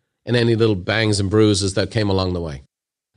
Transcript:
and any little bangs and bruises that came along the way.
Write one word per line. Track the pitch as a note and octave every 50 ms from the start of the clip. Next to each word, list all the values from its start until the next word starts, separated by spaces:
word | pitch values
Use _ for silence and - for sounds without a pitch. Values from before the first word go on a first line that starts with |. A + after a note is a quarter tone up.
| _ _ _ _ _
and | - A#2
any | A#2+ A#2 A#2 A#2
little | G#2+ A2+ A2 G#2+
bangs | F#2 F2+ G#2+ G#2 A2 A2+ G#2+ G#2 G2
and | G2+ F#2+
bruises | F#2+ G#2+ A2 G#2+ G#2 F#2+ G2+ F#2+ F2+
that | A2+ G2 F#2
came | - A2+ G#2+ G2+
along | F#2+ F#2+ F#2 F#2 F2+
the | F2
way. | E2+ D#2+ C#2 C2+ - _ _ _ _ _ _ _ _ _ _